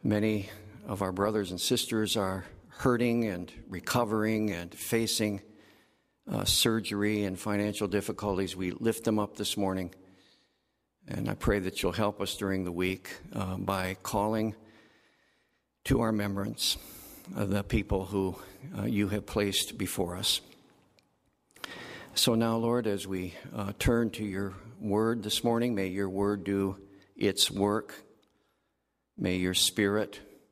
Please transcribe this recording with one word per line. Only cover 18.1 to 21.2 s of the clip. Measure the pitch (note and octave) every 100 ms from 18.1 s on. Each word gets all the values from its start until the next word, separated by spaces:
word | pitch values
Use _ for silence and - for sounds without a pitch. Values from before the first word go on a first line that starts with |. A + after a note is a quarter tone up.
| G2+ F#2+ F#2 - - C#3 F3+
uh, |
you | G#2 A2 G2+
have | G#2 -
placed | - G2+ F#2+ - -
before | F2+ - F2+ F2+
us. | F#2 - - - _ _ _ _ _ _